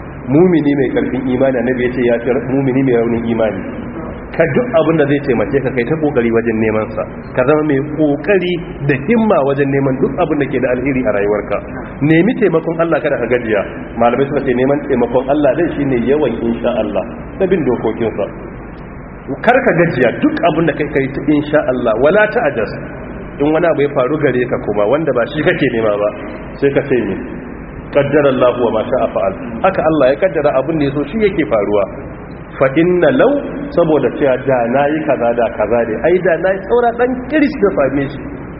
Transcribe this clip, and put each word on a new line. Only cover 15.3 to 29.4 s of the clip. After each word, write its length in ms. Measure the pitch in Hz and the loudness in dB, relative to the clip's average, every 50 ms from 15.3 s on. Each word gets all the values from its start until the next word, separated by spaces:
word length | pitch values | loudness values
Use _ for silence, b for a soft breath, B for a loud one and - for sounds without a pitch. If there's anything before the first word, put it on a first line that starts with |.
| 143 151 147 135 123 | 0 2 2 2 2
dai 160 | 147 175 156 | 2 0 -2
shine 260 | - 143 143 135 131 120 | -2 -2 -2 0 0 0
yawan 320 | 113 117 139 151 151 123 113 113 | 2 2 2 2 2 0 -2 -2
insha 300 | 113 117 113 - - 120 | -2 -2 -2 0 -2 -2
Allah 340 | 113 110 107 104 98 98 90 - - - - - - | -2 0 -2 -2 -2 -4 -4 -4 -8 -12 -14 -14 -4
da 140 | - 190 | -2 0
bin 160 | 185 185 185 143 | 0 2 2 2
dokokinsa. 640 | 127 120 110 - 117 104 - 117 110 - 113 101 90 - - - - - - - - - - - - - - - - - - - - 135 | 0 0 0 0 -4 -2 -2 -2 -4 -2 -4 -6 -6 -8 -12 -14 -14 -14 -14 -16 -16 -16 -16 -16 -16 -16 -16 -16 -16 -16 -16 -10 -10 -10
Kar 200 | - - 220 240 | -2 2 2 2
ka 180 | 262 254 233 175 | 4 4 2 2
gajiya, 360 | 160 175 165 - 123 127 113 110 | 2 2 2 2 2 2 2 2
duk 220 | 110 - 302 - - | 2 0 0 0 2
abin 260 | - 170 165 156 170 | 0 0 2 2 0
da 80 | 160 139 | 0 0
kai 140 | - 151 | -2 -4
kai 200 | 143 - 147 135 | -2 0 0 -2
ta 140 | 131 135 - 135 | 0 -4 -4 0
insha 340 | 139 151 147 143 - - 151 | 0 0 0 0 2 0 0
Allah, 320 | 151 - 131 127 120 117 107 | 2 2 -2 0 0 0 0
wala 260 | 113 127 151 180 208 214 | 4 4 4 4 4 2
ta'ajaz. 480 | 208 214 240 - 151 127 113 107 - 67 - - - - - - - - - - - - | 2 0 0 -2 0 -2 -2 -4 -4 -6 -10 -12 -12 -12 -14 -14 -12 -12 -12 -12 -14 -4
In 160 | - 139 147 | -2 0 2
wani 160 | 156 160 170 | 2 2 2
abu 160 | 170 156 135 143 | 2 2 2 0
ya 80 | 139 | 0
faru 260 | 139 143 127 127 151 | 2 0 0 0 0
gare 220 | 151 139 139 123 123 | 2 2 2 2 2
ka 160 | 123 120 120 104 | 0 0 -2 -4
kuma 260 | - - 104 104 104 | -4 -4 -2 0 2
wanda 260 | 104 127 151 160 147 | 2 2 0 0 0
ba 120 | 127 123 113 | 0 0 0
shi 180 | - - 151 147 | -2 -2 -2 0
kake 240 | 170 170 165 151 131 | 0 2 2 0 0
nema 240 | 120 113 113 110 104 | 0 0 0 0 0
ba, 160 | 104 104 104 - - - - - - - - - | 2 0 -2 -2 -4 -12 -12 -12 -12 -14 -14 -8
sai 180 | - - 139 | 0 0 2
ka 100 | 139 190 | 2 2
ce 160 | 151 135 135 120 | 0 2 0 0
me? 180 | 110 98 95 85 80 - - - - - - - - - - - - | 0 -2 -4 -6 -8 -10 -12 -12 -12 -12 -14 -14 -14 -14 -14 -14 -14
Qaddara 460 | - - 143 143 139 139 156 143 143 | -2 0 0 2 2 2 2 4 4
Allahu 300 | 127 123 127 123 117 120 | 2 4 2 2 2 2
wa 100 | 123 110 | 0 0
ma 120 | 104 110 104 | 0 0 -2
sha'a 240 | - 123 123 113 110 | 0 -2 0 -2 -2
fa'al. 260 | - 113 98 98 92 - | -2 -2 -2 -2 -4 -6